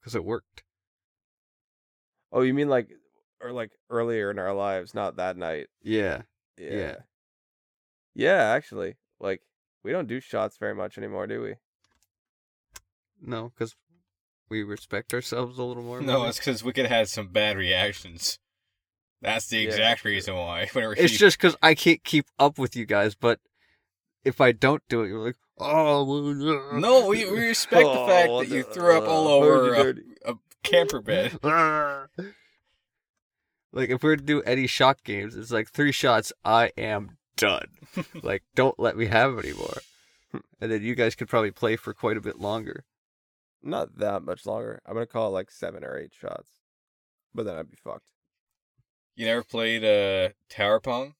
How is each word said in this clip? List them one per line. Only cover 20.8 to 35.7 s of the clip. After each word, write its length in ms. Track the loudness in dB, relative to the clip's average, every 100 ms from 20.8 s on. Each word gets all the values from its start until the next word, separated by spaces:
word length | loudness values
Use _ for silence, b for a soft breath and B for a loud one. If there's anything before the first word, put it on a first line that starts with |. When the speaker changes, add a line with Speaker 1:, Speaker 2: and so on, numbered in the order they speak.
| -4
Speaker 1:
It's 180 | 2 2
Speaker 3:
he 40 | 6
Speaker 1:
just 200 | 6 6
'cause 160 | 2 4
I 120 | 4 4
can't 280 | 4 2
keep 240 | 2 -2 -2 _
up 180 | 2 2
with 160 | -6 -6
you 100 | -2
guys, 300 | 0 0 0
but 240 | 0 0 _ _ _ _ _ _ _ _
if 160 | -4 4
I 120 | 4
don't 360 | 6 2 0 _
do 140 | -2
it, 40 | -2
you're 160 | -4 -8
like, 120 | -8 _ _
"Oh, 460 | 0 2 4 4
well, 680 | 2 -2 -2 -2 -2 -2 -2 -2
uh." 40 |
Speaker 3:
No, 280 | 6 6 6
we, 180 | 0 0
we 160 | -2 0
respect 360 | -2 4 6 6
the 40 | 4
Speaker 2:
Oh, 80 | 4
Speaker 3:
fact 220 | 6 6
Speaker 2:
what 180 | 2 -2
Speaker 3:
that 60 | -4
you 80 |
Speaker 2:
the, 80 | -4
Speaker 3:
threw 240 | 0 6 6
up 100 | 6
all 200 | 2 6
Speaker 2:
uh, 40 |
Speaker 3:
over 380 | 8 8 8 6 4
Speaker 2:
dirty, 40 |
Speaker 3:
a, 40 |
Speaker 2:
dirty. 320 | 2 0 -10 -12 -10
Speaker 3:
a 100 | -10 _ _
camper 380 | 2 4 4 -2
bed. 380 | -2 0 0 -2
Speaker 1:
<laughs> 920 | 0 4 4 2 -2 -6 -12 -14 -14 B B B _ _ _ _ _ _ _ _ _ _ _
Like, 160 | -4 -2
if 140 | 0
we 60 | 2
were 80 | 2
to 60 |
do 180 | 2 -2
any 260 | 0 0 0
shot 340 | 4 4 4 -2
games, 300 | -8 -8 -12
it's 120 | -4
like, 180 | -4 -4